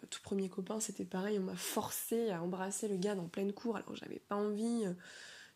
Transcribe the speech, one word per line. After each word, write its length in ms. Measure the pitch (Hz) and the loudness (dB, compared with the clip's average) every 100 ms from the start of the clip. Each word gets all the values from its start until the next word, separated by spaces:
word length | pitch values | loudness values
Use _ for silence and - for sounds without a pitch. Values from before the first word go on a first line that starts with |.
| - | -8
tout 100 | - | -10
premier 280 | - 196 190 | -2 0 0
copain, 300 | 180 185 214 | -2 -2 -2
c'était 260 | 214 196 185 | -2 -4 -2
pareil, 340 | 185 196 208 | 0 2 2
on 40 | |
m'a 120 | 185 180 | 0 -2
forcé 720 | - - - - - 233 233 | 0 0 0 -2 0 2 4
à 140 | 170 | 2
embrasser 440 | 175 185 190 202 214 | 0 0 0 0 2
le 100 | 196 | 2
gars 180 | 202 202 | 2 2
dans 120 | 170 | -2
pleine 260 | - 196 | 0 0
cour, 240 | 202 233 208 | 0 0 0
alors 120 | - | -2
que 60 | - | -8
j'avais 240 | - - | -6 -8
pas 160 | - 202 | -2 0
envie, 480 | 208 208 226 233 202 | 2 2 2 4 2
euh, 80 | 180 - - - - - | 0 -6 -14 -14 -16 -16